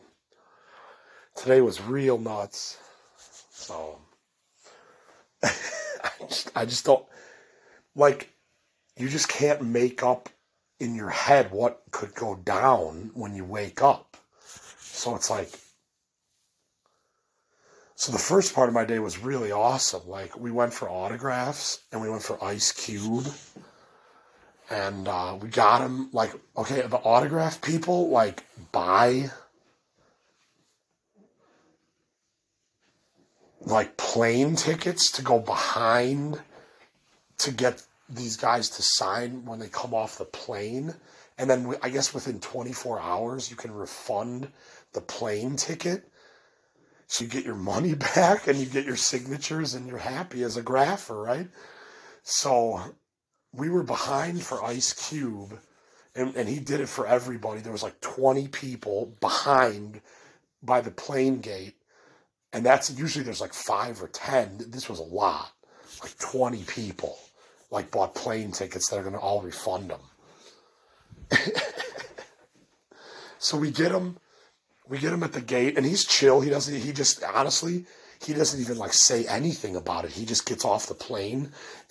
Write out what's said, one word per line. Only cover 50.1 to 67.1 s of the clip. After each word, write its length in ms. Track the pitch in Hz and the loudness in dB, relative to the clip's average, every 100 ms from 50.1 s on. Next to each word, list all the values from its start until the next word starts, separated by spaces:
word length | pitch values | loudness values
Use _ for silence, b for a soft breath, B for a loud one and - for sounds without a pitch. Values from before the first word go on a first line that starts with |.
| 131 180 127 | -6 -6 -4
as 140 | 120 110 | -4 -4
a 40 | |
grapher, 640 | 117 131 143 196 - 107 113 | 0 2 2 0 -6 -6 -4
right? 220 | 131 180 B B B B B B B | -4 -4 B B B B B B B
So 580 | - - 143 123 117 98 87 - _ _ _ _ _ | -4 -2 4 4 4 0 -8 -16 _ _ _ _ _
we 160 | 123 151 | -6 0
were 140 | 175 | 2
behind 600 | 143 113 - 139 170 175 | 2 -2 0 0 0 -4
for 200 | - 127 | -4 -4
Ice 300 | 110 123 - - - | -4 -2 -2 -2 -6
Cube, 480 | 156 131 104 98 107 - b b b b | -6 -6 -6 -12 -16 -20 b b b b
and, 220 | 123 127 135 | -4 -4 -2
and 140 | 107 | -2
he 100 | 143 | -4
did 220 | 139 143 | -2 -2
it 80 | 143 | -2
for 180 | - 110 | -2 2
everybody. 540 | 123 123 120 110 107 | 2 2 -6 -6 -6
There 100 | 110 | -8
was, 120 | 107 | -6
like, 160 | 107 - | -8 -8
twenty 460 | - - 135 135 139 | -10 2 4 4 0
people 680 | - 131 123 107 101 117 - | -6 -10 -8 -4 -4 -4 -4
behind 840 | 104 - 147 139 123 104 104 104 - b b b b _ | -2 0 4 6 6 2 -10 -14 -20 b b b b _
by 200 | 120 123 | 0 0
the 100 | 117 | 0
plane 480 | - - 139 131 127 | -8 -6 0 0 0
gate, 360 | 107 98 95 - _ b b b b _ _ | -4 -10 -12 -16 _ b b b b _ _
and 140 | 117 120 | 0 4
that's, 260 | 131 - | 4 4
usually 320 | 131 156 147 | -4 -4 -4
there's, 180 | 120 107 | -4 -6
like, 120 | 98 | -8
five 480 | - - 104 117 110 | -6 -2 0 -2 -6
or 80 | 92 | -12
ten. 500 | - - 135 107 98 117 | -10 -2 0 0 -4 -12
This 220 | 127 - | -10 -10
was 100 | - | -10
a 40 | |
lot, 480 | 80 90 98 76 - - _ B B B | -6 0 2 0 -6 -16 _ B B B
like, 140 | - - | -14 -10
twenty 440 | - 131 123 117 | -4 0 0 -2
people, 540 | 92 - 107 87 - | -6 -8 -8 -8 -10